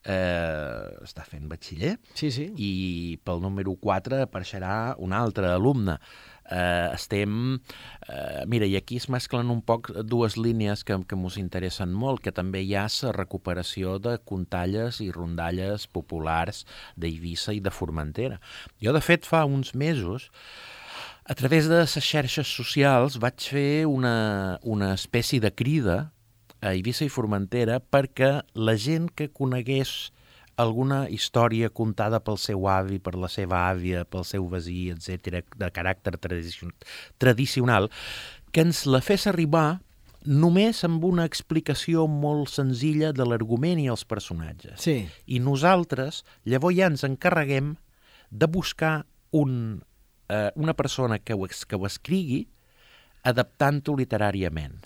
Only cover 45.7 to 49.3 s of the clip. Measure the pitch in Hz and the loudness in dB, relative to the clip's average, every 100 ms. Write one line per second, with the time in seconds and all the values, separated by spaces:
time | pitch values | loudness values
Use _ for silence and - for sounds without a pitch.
45.7 | 185 170 135 135 - - - 110 127 170 | 6 4 -2 -4 -8 -16 -10 0 2 4
46.7 | 180 185 143 139 131 180 170 139 135 147 | 4 4 2 -2 0 2 2 2 0 0
47.7 | 156 _ _ _ - _ 104 160 180 - | -6 _ _ _ -20 _ 0 2 2 -2
48.7 | - 160 156 - _ _ | 0 0 0 -4 _ _